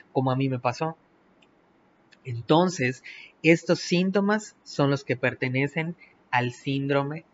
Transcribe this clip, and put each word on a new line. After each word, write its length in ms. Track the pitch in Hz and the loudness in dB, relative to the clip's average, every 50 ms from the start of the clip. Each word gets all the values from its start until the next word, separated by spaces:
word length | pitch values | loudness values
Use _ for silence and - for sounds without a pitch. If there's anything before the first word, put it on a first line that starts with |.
| - _ | -14 _
como 200 | - 139 131 131 | -2 -2 0 0
a 40 | 127 | 0
mí 140 | 131 135 135 | 0 0 -2
me 100 | 131 127 | -2 -2
pasó. 380 | - 123 120 - 165 160 160 - _ _ _ _ _ _ _ _ _ _ _ _ _ _ _ _ _ _ _ _ _ _ _ - - | -2 -2 -2 -2 -4 -6 -6 -10 _ _ _ _ _ _ _ _ _ _ _ _ _ _ _ _ _ _ _ _ _ _ _ -18 -12
Entonces, 760 | 131 120 117 117 - 156 160 180 185 175 - 127 123 131 - - - - - - - _ _ - | -10 -10 -6 0 2 4 4 4 4 0 -2 -2 -2 -4 -6 -10 -20 -20 -20 -20 -20 _ _ 4
estos 360 | 160 170 165 - - 170 - | 4 4 4 4 0 -2 0
síntomas 800 | - - 180 175 185 190 190 202 202 202 214 220 214 - - _ _ | 0 0 0 0 2 2 0 0 2 2 0 -2 -2 -8 -18 _ _
son 280 | - - - 143 139 | -8 -2 0 2 2
los 140 | 139 135 - | 2 0 -2
que 100 | - 131 | -4 -4
pertenecen 800 | 127 - 123 120 - - 127 127 131 139 143 - 160 160 170 175 - - - _ _ _ - | -2 -2 -2 -2 -2 -4 -2 0 0 -2 -2 -2 -4 -6 -6 -8 -12 -14 -20 _ _ _ -2
al 200 | - 123 123 120 | 0 0 0 0
síndrome 720 | 120 - - 139 135 139 139 139 143 139 139 143 151 165 - _ | -4 -6 -6 -4 -4 -2 0 0 0 0 0 -2 -6 -12 -14 _